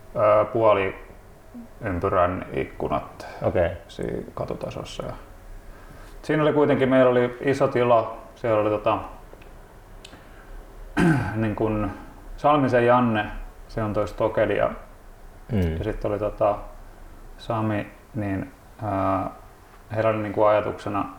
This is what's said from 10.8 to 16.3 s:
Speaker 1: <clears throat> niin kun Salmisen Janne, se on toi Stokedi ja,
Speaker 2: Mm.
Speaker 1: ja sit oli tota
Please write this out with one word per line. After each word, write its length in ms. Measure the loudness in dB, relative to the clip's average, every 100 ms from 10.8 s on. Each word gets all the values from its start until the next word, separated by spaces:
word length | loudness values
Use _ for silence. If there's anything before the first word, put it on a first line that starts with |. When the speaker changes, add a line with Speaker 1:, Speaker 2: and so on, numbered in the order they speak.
| -8 2
Speaker 1:
<clears throat> 400 | 4 4 0 -2
niin 200 | -2 0
kun 360 | 0 0 -4 -6 -14 -18 -16 -2
Salmisen 480 | 2 4 4 4 6
Janne, 400 | 6 4 0 -2 -8 -12 -16 -10
se 160 | -4
on 100 | -2
toi 140 | -2 -2
Stokedi 500 | 0 0 2 2 2
ja, 120 | 0 -2 -12 -20 -20 -20 -20 -20 -4
Speaker 2:
Mm. 260 | 0 0 0
Speaker 1:
ja 60 |
sit 220 | -4 -4 -4
oli 140 | -2
tota 360 | -4